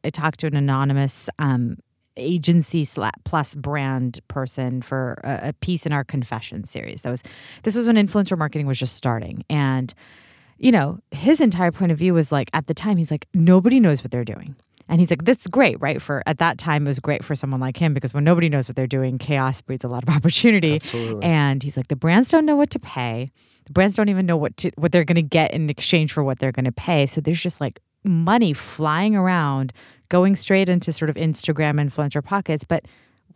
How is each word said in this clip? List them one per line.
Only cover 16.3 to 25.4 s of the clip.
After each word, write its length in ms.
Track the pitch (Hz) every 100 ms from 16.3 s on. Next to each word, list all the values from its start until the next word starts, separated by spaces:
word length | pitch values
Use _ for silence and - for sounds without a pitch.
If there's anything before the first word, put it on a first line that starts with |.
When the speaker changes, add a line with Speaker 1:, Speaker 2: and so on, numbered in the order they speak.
| 156
Speaker 1:
that 200 | 165 -
time, 280 | 165 147 143
it 20 |
was 100 | 135
great 240 | 147 147
for 120 | -
someone 260 | 143 135 131
like 160 | 131 123
him 180 | 165
because 180 | 139 127
when 120 | 143
nobody 240 | 151 175 170
knows 200 | 147 127
what 60 |
they're 120 | 127 131
doing, 320 | 135 131 127
chaos 420 | - 143 131 127
breeds 240 | - 131
a 40 | 123
lot 140 | 123
of 60 | 120
<laughs> 80 | 147
opportunity. 580 | 165 - 233 208 160 151
Speaker 2:
Absolutely. 480 | - 117 113 107
Speaker 1:
And 380 | 170 156 143 135
he's 140 | 139 135
like, 120 | 131
"The 80 | 135
brands 320 | 160 190 254
don't 160 | 320
know 120 | 311 285
what 140 | 294
to 80 | 254
pay. 520 | - 131 120 113 131 - _ _ -
The 60 |
brands 220 | 147 190
don't 140 | 196 208
even 180 | 190 185
know 100 | 165
what 200 | 147 -
to, 120 | - -
what 160 | 160
they're 120 | 175
gonna 180 | 156 170
get 300 | 151 165